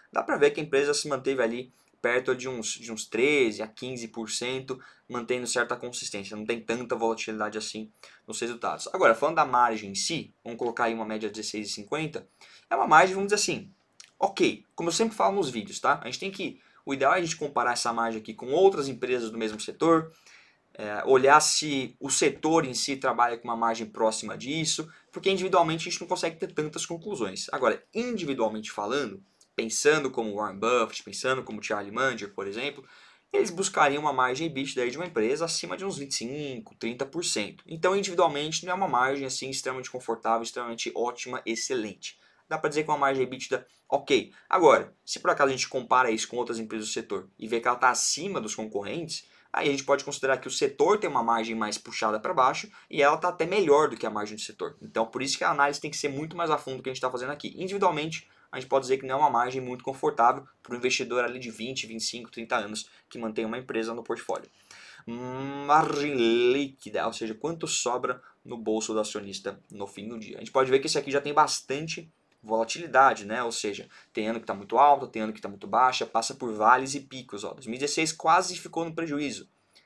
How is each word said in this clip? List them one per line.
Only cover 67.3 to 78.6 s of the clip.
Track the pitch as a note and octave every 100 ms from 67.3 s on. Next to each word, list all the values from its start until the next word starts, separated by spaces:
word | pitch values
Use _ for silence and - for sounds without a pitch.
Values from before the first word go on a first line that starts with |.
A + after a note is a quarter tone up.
quanto | G#2+ D#3 E3 C3
sobra | - B2 B2 B2+ B2 - _
no | - A#2+
bolso | A2 A2 G#2+
do | A2
acionista | G#2+ G#2 G2 F#2+ G2+ G2 -
no | G#2 G2
fim | - G#2+
do | A2+
dia. | G#2+ A2+
A |
gente | A2
pode | C3+ C3
ver | C3+
que | -
esse | D3
aqui | C3+
já | C#3
tem | D3
bastante | D3 C#3+ - - C#3 D#3+ E3+ E3 _ _ _
volatilidade, | G#2+ A2+ A2+ - E3 B2+ C3+ G#2
né? | G2+ A#2+
Ou | A#2+
seja, | - G#2+ G2 - - _
tem | - G#2+
ano | A#2
que | A2
tá |
muito | G2 G2 A#2
alto, | C#3+ C#3 B2
tem | A2+
ano | A2
que | G#2+
tá | G2+
muito | G2+ G2+
baixa, | A2+ B2+ -
passa | A2+ A2+ G2
por | C3 B2
vales | G#2+ A2 B2+ C3+
e | C#3
picos, | - C3 - G#2
ó. | F#2
Dois | - A2
mil | B2
e |
dezesseis | C#3+ D#3+ D#3
quase | - D#3+ F3 F3+
ficou | F3+